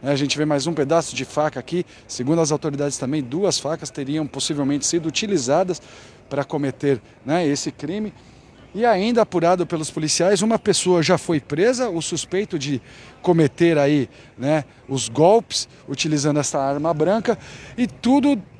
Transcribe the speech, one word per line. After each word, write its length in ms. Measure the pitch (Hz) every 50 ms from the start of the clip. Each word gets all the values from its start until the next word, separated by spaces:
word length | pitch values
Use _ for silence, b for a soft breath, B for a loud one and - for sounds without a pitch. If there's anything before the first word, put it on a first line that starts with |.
| -
né? 100 | 135 143
A 40 |
gente 200 | 135 143 139 131
vê 80 | 143 151
mais 220 | 151 151 143 131
um 80 | 160 170
pedaço 420 | 151 143 135 160 170 160 - -
de 80 | 120 135
faca 340 | - - - 151 156 - 135
aqui. 280 | 120 - 165 175 175 B B B B
Segundo 360 | B - - 127 127 160 165 165
as 100 | 147 156
autoridades 460 | 143 - 160 143 139 143 143 139 -
também, 240 | - 127 143 156 139
duas 360 | 117 127 170 202 190 156 -
facas 300 | - 143 160 165 - 139
teriam 380 | - - 143 131 147 156 156
possivelmente 580 | 127 - 139 131 - 160 143 143 131 143 143 135
sido 220 | - - 175 156
utilizadas 760 | 160 - - - 208 - 160 127 117 139 165 190 180 180 - B B B B B B B B B -
para 160 | - 139 139
cometer, 560 | - - 151 143 139 127 - - 143 139 117 - B B B -
né, 220 | 117 147 175 180
esse 260 | 147 143 139 - 156 -
crime. 400 | - - 143 175 208 214 208 - B B B B B B B B B B - -
E 100 | 190 226
ainda 380 | 240 220 185 190 226 247 233 220
apurado 440 | - - 175 165 170 185 185 175
pelos 240 | - - 160 160 -
policiais, 520 | - - 156 156 - - 170 185 208 180 190
uma 160 | 220 226 214
pessoa 440 | - 214 180 - - 185 180 175 156
já 140 | 131 185
foi 240 | 160 - - 175 151
presa, 480 | - - 147 147 185 233 254 233 262 233
o 140 | 180 165 151
suspeito 560 | - - 160 - - - 185 214 - - 160
de 240 | 131 139 147 120 B B B B B B B B -
cometer 560 | - 180 165 160 139 - - 170 170 165 151
aí, 280 | 143 143 151 147 127 - B B B B B
né, 280 | - 117 139 156 156 143 B B B B
os 220 | - 135 135 120 -
golpes 580 | 113 - 151 175 208 233 - - - - - B B B B -
utilizando 520 | 139 135 - 160 156 147 135 151 143 147
essa 180 | 139 - - 151
arma 340 | 135 135 139 147 147 165 170
branca, 460 | 151 156 165 196 226 - - 226 B B B B B B B B -
e 80 | 247
tudo 520 | 226 - - - 233 262 285 240 285 285 214 180 - -